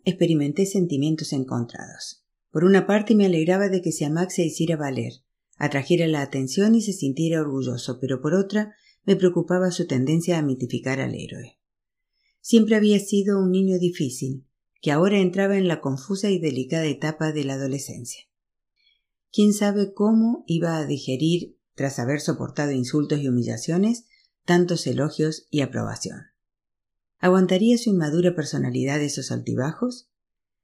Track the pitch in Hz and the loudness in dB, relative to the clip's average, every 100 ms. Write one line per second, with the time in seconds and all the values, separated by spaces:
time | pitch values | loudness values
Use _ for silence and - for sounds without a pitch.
0 | - 175 170 156 143 151 196 202 175 143 | -4 2 2 2 0 0 0 0 0 0
1 | 147 160 151 139 131 120 117 - - - | 0 -2 -4 -4 -4 -4 -6 -10 -18 -16
2 | - - _ _ _ 156 180 190 180 208 | -18 -18 _ _ _ 2 6 6 4 2
3 | 208 220 196 170 165 185 202 190 175 156 | 4 4 6 4 2 2 2 0 -2 -2
4 | 151 160 180 - 165 - 165 160 143 127 | -2 -2 -2 -2 -2 -2 -2 -2 -4 -6
5 | 117 - _ _ _ - 147 139 131 170 | -6 -10 _ _ _ -6 -4 -2 0 2
6 | 165 156 139 139 131 190 208 226 208 190 | 2 0 -2 -4 -4 0 4 4 2 -4
7 | 139 135 165 165 147 135 127 123 - 123 | -4 -2 0 0 -2 -2 -4 -6 -6 -6
8 | 131 127 147 190 196 208 214 - _ _ | -4 -4 0 0 0 -2 -4 -10 _ _
9 | - 185 180 175 - 180 185 175 170 131 | 0 4 4 2 0 0 0 -2 -2 0
10 | 131 160 170 170 147 127 127 120 131 135 | 2 0 0 0 0 -2 -4 -4 -4 -4
11 | 127 101 - - 120 _ _ _ _ _ | -4 -6 -10 -14 -18 _ _ _ _ _
12 | _ _ _ _ - 226 214 220 214 202 | _ _ _ _ 4 4 6 4 4 4
13 | 202 202 196 196 185 185 190 185 175 175 | 2 0 2 2 2 2 2 2 0 0
14 | 139 - 127 131 - _ _ _ - 147 | -4 -4 -8 -8 -14 _ _ _ -2 2
15 | 190 202 185 185 196 202 185 156 143 135 | 4 4 2 0 0 2 0 -2 -4 -6
16 | - 196 208 190 160 131 131 165 160 139 | -6 -4 -2 0 -2 -4 -4 -2 -2 -2
17 | 156 156 156 151 135 135 135 139 - - | -4 -4 -4 -2 -4 -4 -4 -6 -8 -14
18 | 120 - - _ _ _ _ _ _ _ | -14 -16 -18 _ _ _ _ _ _ _
19 | _ _ _ - 208 202 208 202 196 - | _ _ _ 2 4 4 0 0 -2 0
20 | 208 220 226 240 - 165 170 160 143 143 | 2 4 2 0 -2 -2 0 -2 -4 -4
21 | - 131 156 170 - _ _ - 135 135 | -4 0 2 0 -2 _ _ -6 -6 -4
22 | 123 147 156 151 123 143 147 135 123 151 | -4 -2 -2 -4 -4 -4 -4 -2 -2 -2
23 | 147 151 139 123 117 117 - 170 208 240 | 0 -2 0 0 -2 -4 -2 0 2 0
24 | _ _ _ _ - 175 180 170 - 123 | _ _ _ _ 2 4 4 0 -2 -2
25 | 147 - 156 156 _ 151 131 120 110 110 | -2 0 -2 -4 _ -4 -2 -4 -6 -8
26 | - 98 - _ _ _ _ _ _ _ | -12 -14 -20 _ _ _ _ _ _ _
27 | _ - 185 185 180 185 226 240 240 190 | _ -2 4 4 4 4 4 4 2 0
28 | 151 160 180 175 143 143 131 123 131 147 | 0 2 2 0 -4 -2 -2 -2 -2 -2
29 | 147 143 131 120 120 117 135 - 247 247 | -2 -4 -6 -6 -4 -2 -2 -2 -6 -6
30 | _ _ _ _ _ _ | _ _ _ _ _ _